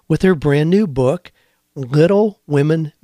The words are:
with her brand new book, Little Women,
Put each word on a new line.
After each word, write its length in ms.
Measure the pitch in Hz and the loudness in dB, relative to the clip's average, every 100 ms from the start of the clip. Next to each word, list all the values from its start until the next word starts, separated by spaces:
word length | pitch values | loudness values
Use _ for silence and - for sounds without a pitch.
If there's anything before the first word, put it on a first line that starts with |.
| - | -6
with 140 | 156 | 0
her 120 | 190 170 | 0 0
brand 340 | 147 143 156 | 0 0 2
new 160 | 190 214 | 0 0
book, 460 | 135 127 175 - _ _ _ _ | -2 -2 -2 -8 _ _ _ _
Little 680 | - 127 143 165 202 214 202 - | -14 -4 2 2 2 0 -4 -4
Women, 460 | 147 151 165 151 - | -2 0 -2 -4 -10